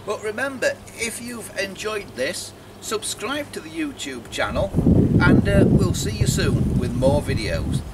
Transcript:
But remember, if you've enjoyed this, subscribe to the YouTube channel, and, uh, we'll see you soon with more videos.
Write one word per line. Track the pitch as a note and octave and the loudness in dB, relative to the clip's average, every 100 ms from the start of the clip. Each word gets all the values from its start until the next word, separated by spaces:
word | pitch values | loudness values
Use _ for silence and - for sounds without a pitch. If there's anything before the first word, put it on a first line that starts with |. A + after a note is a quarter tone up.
But | - G#3 | -6 -6
remember, | G#3 G#3+ C#4 C4 - - - - | -6 -4 -6 -2 -4 -4 -12 -8
if | A3+ - | -8 -8
you've | A#3+ A#3 F3+ - | -10 -12 -10 -6
enjoyed | G3 F#3 G#3+ G#3+ F#3+ G#2+ | -6 -6 -6 -6 -8 -4
this, | C3+ F#3 - - - - | -4 -4 -10 -14 -20 -14
subscribe | - G#3+ - - G#3+ D4 D4 | -6 -4 -4 -6 -4 -6 -6
to | G#3 | -10
the | D#4+ | -10
YouTube | D#4 D#3 - C#3 B2 A2+ | -6 -6 -6 -10 -10 -8
channel, | - G#2+ - G3 - - - - - | -4 -2 0 0 2 4 4 6 6
and, | - - G3+ | 6 6 6
uh, | G3 F#3+ | 6 6
we'll | - F3+ | 4 2
see | F3 G3+ G#3 | 0 -2 0
you | - | 2
soon | - - - - - | 2 2 2 2 0
with | A#2+ | 0
more | B2 C3 D3 | 2 4 4
videos. | - G#2 G2+ E2 - D#2+ - | 2 -2 0 -2 -2 -4 -4